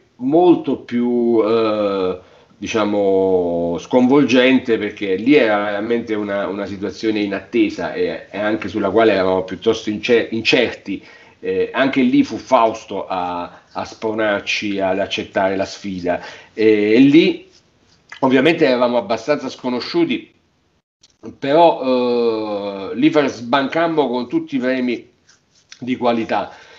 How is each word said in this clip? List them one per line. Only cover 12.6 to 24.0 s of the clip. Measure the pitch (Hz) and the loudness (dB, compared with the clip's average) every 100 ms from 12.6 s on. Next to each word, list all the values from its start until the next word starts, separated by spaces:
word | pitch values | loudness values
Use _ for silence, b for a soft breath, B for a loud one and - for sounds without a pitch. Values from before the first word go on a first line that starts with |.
| 113 113 - 98 - | 2 0 -8 -10 -6
a, | 92 90 87 85 - _ | -6 -4 -6 -10 -16 _
a | 95 - | -12 -12
spronarci | - 113 110 107 101 - - 107 98 | -8 -6 -2 0 -2 -2 -4 -2 -2
ad | 95 95 | -2 -2
accettare | 92 - 98 104 95 95 | -2 -6 -4 -2 0 -2
la | 95 | -6
sfida, | - 101 92 87 85 B B B | -8 -10 -6 -4 -4 B B B
e, | - 110 107 104 | 2 4 4 4
e | 117 | 6
lì | 139 156 190 - - _ _ _ _ _ _ - | 8 6 4 0 -10 _ _ _ _ _ _ -2
ovviamente | 131 131 143 160 139 | 2 4 4 4 2
eravamo | 123 123 120 | 2 2 0
abbastanza | 101 113 - 139 131 | -2 -6 -2 -4 -4
sconosciuti | - 127 123 - 170 151 113 - _ _ _ _ _ _ _ _ _ 117 - | -8 -6 -6 -4 0 0 -2 -6 _ _ _ _ _ _ _ _ _ -20 -8
però, | 139 156 170 - 131 127 123 120 117 110 107 101 101 98 95 | 0 6 6 4 0 0 2 0 0 -2 -4 -6 -6 -8 -8
eh, | 101 | 0
lì | 151 | 2
fa-, | 151 131 | 2 0
sbancammo | 110 117 135 135 165 170 156 | -4 -2 -2 -2 -2 -2 0